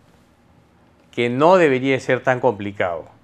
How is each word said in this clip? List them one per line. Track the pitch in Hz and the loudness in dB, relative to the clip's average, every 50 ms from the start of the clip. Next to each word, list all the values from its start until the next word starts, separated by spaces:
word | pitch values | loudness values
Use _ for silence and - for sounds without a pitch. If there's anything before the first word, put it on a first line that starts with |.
| _ _ _ _ _ _ _ _ _ _ _ _ _ _ _ _ _ _ _ _ _ _ | _ _ _ _ _ _ _ _ _ _ _ _ _ _ _ _ _ _ _ _ _ _
que | - 120 120 120 | -6 -4 -4 -2
no | 120 131 151 170 190 | 0 2 4 4 6
debería | 185 170 147 131 127 127 135 135 123 | 4 4 2 2 0 0 -2 -2 -2
ser | - - 131 120 - | -2 -2 -4 -2 0
tan | 135 127 123 | -2 -2 0
complicado. | 127 127 107 98 101 101 98 - 101 90 85 80 - - _ _ | 0 -2 -2 -2 -8 -10 -6 -4 -6 -4 -4 -8 -12 -16 _ _